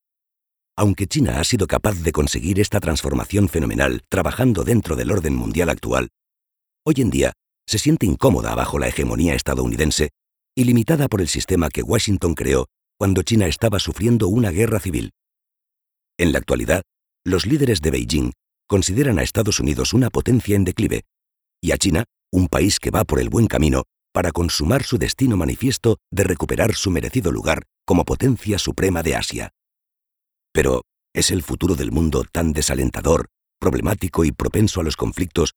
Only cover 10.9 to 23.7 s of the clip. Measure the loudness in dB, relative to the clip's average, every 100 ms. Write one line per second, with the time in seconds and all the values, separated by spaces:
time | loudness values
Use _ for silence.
10.9 | 0 0 0 -2 -4 -2 0 0 -4 -2
11.9 | -2 0 0 0 -2 0 0 -2 _ _
12.9 | _ 0 0 2 2 2 0 -2 0 -4
13.9 | -2 0 2 2 2 0 0 0 -2 -4
14.9 | -6 -6 -12 _ _ _ _ _ _ _
15.9 | _ _ -2 0 0 -2 -2 0 -2 -2
16.9 | _ _ _ -2 -2 0 0 2 2 0
17.9 | -2 0 0 -2 -4 _ _ _ 0 2
18.9 | 0 2 2 0 0 -2 0 -2 0 2
19.9 | 2 2 0 2 0 2 2 2 0 -2
20.9 | -2 -8 _ _ _ _ _ -2 0 2
21.9 | 0 -2 _ _ 0 2 2 2 0 -2
22.9 | 0 0 0 0 2 2 4 2